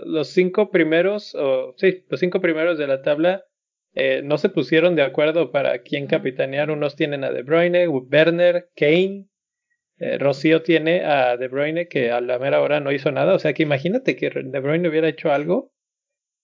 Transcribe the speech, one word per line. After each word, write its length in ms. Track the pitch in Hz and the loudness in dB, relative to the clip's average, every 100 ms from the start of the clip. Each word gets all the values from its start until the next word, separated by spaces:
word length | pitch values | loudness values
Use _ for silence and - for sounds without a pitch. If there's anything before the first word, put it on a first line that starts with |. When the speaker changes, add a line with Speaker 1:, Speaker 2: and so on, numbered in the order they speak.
Speaker 1:
los 240 | - 160 147 | -4 -4 -2
cinco 420 | - 180 185 208 | 2 2 2 0
primeros, 640 | 180 156 165 180 208 - | 2 2 4 2 0 -6
o, 400 | 151 143 131 131 - | -4 0 0 -2 0
sí, 300 | 190 185 - | 0 0 -4
los 120 | 147 | -4
cinco 200 | 180 185 | -2 0
primeros 380 | 185 156 165 160 | 0 0 0 0
de 80 | 143 | -2
la 160 | 135 | -2
tabla, 420 | 143 147 170 190 - _ _ _ _ | 0 0 0 0 -6 _ _ _ _
eh, 280 | - 135 131 | -4 0 0
no 140 | 139 151 | 0 0
se 100 | 202 | 0
pusieron 460 | 180 135 160 175 165 | 0 2 4 4 2
de 60 | |
acuerdo 480 | 139 135 151 160 143 | 0 2 0 2 0
para 280 | 143 135 127 | 0 0 -2
quién 220 | - 143 | -4 -6
Speaker 2:
Ujú. 60 | 139 | -2
Speaker 1:
capitanear. 600 | 160 143 131 135 139 151 | -2 -2 -4 -4 -2 -4
Unos 260 | 151 147 - | -2 -4 -2
tienen 260 | 156 143 | -4 -4
a 60 | 131 | -6
De 120 | 127 | -6
Bruyne, 440 | 123 165 175 175 175 | 0 2 2 2 2
Werner, 840 | 135 127 143 165 170 175 175 175 | 0 0 2 4 4 2 2 -4
Kane. 520 | - 147 165 190 196 196 _ _ _ _ _ _ - | -2 2 4 2 -4 -16 _ _ _ _ _ _ -12
Eh, 180 | 160 127 | -6 -2
Rocío 440 | 135 139 156 160 | -2 0 2 2
tiene 420 | 160 165 156 175 | 2 0 2 -2
a 320 | 156 143 123 123 | 0 2 2 0
De 120 | 127 | -4
Bruyne, 400 | 135 147 160 170 | -4 -4 -4 -4
que 220 | 147 117 | -2 -2
a 80 | 120 | -2
la 180 | 123 123 | -2 -4
mera 220 | 135 147 | 0 0
hora 180 | 139 147 | 2 0
no 120 | 139 | -2
hizo 180 | 139 151 | -2 -2
nada. 240 | 135 151 | 0 0
O 40 | 190 | 2
sea 140 | 156 | 0
que 100 | 143 | -2
imagínate 540 | 156 143 156 233 - 135 | 0 0 -2 -4 -2 -2
que 140 | 143 | -2
De 300 | 143 135 135 | -6 -6 -6
Bruyne 280 | 135 160 175 | -2 0 0
hubiera 200 | 156 160 | 0 0
hecho 240 | 156 165 | -2 -2
algo, 400 | 143 151 208 - _ _ _ _ _ _ _ | -2 0 -4 -4 _ _ _ _ _ _ _